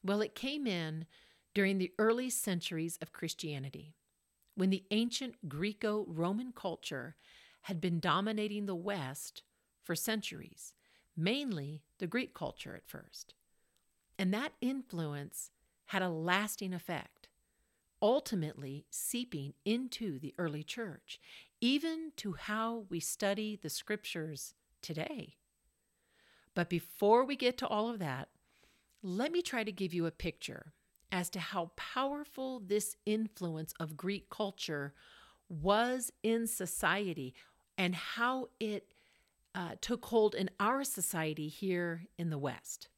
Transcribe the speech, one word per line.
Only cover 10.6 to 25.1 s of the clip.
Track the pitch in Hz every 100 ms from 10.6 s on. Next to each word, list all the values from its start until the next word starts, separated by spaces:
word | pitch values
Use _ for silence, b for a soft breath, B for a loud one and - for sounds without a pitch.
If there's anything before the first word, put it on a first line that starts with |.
| - - b b b -
mainly | 165 254 285 180 139 151 _ _
the | 180
Greek | 233 254
culture | - 160 - - -
at | -
first. | - - - - - _ _ _ _ _ _ _ _
And | 190
that | 208 285 -
influence | 254 269 254 170 160 143 143 - - _ _ _ _
had | 196
a | 185
lasting | 160 165 185 214 - 190
effect, | 180 - 165 - _ - _ _ _ _ _ _ _
ultimately | 208 262 285 214 156 - 139 139 -
seeping | - - 240 247 156 139 -
into | - 233 262 - 220 135
the | 143 -
early | 170 151
church, | 156 - 220 147 - - B B B _
even | 240 285 320 320 320 -
to | 208
how | 156 - 214 226 233 202
we | 175
study | - - 202 202 214 208
the | 160
Scriptures | - - 214 - 175 156 147 - - _ _
today. | - 151 -